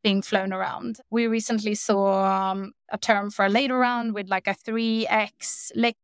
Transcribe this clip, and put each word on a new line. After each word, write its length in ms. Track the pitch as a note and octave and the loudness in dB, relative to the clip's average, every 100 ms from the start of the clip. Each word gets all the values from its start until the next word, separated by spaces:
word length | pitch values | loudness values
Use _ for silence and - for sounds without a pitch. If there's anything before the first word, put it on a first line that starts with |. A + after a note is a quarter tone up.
being 180 | G#3+ G3 | 2 0
flown 320 | - G3 F#3+ | 0 -2 -2
around. 460 | F#3 F#3+ - A#3 A3 - | -4 -4 -6 -8 -10 -4
We 160 | A#3 A#3 | 0 2
recently 480 | A3+ G#3+ A3+ G#3+ | 0 0 -2 -2
saw, 760 | G#3 - G3+ G3 G3 F#3+ F#3+ F#3+ | -2 0 2 4 2 2 0 0
um, 220 | F#3+ G3 _ _ | -4 -8 _ _
a 80 | G#3+ | -6
term 320 | - G#3 G3+ | 2 2 0
for 160 | - G3 | 0 2
a 20 | |
later 300 | A3 C#4 B3+ | 4 2 2
round 360 | B3 A#3+ A#3 | 2 0 -2
with, 140 | G#3 G3 | -4 -2
like, 180 | F#3+ G3 | -2 0
a 80 | |
three 520 | F#3+ - A3 A3+ A3+ A3 | -4 -4 -2 0 0 2
X 680 | A3 G3+ _ - - - | 0 0 _ -6 -6 -4
lick 220 | - A#3 A#3 | 0 0 0